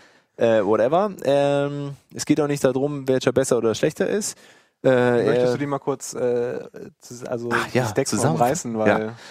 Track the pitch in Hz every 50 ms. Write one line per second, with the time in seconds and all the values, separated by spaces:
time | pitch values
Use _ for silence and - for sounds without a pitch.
0 | - _ _ _ _ _ _ - - 117 113 110 95 98 110 107 110 131 160 180
1 | 208 208 - - - 135 139 143 143 143 143 143 143 143 143 143 143 139 139 -
2 | _ _ - - - - 151 156 147 143 143 139 - 135 127 131 139 147 147 139
3 | 131 131 131 127 - 131 117 139 131 - 135 117 117 113 104 - - 160 - -
4 | 190 - 196 208 202 - - - - - - _ _ _ _ _ - 131 131 123
5 | 123 123 120 120 98 110 117 123 123 123 123 120 143 143 139 139 - 143 135 -
6 | - - - 127 127 123 120 120 120 123 - - - - - 120 - - - _
7 | - - 123 117 127 - 127 117 120 120 117 - - - - 123 127 110 101 135
8 | 135 - 113 101 120 - 165 - 120 123 147 180 - 123 113 110 107 104 101 110
9 | 110 110 117 - - -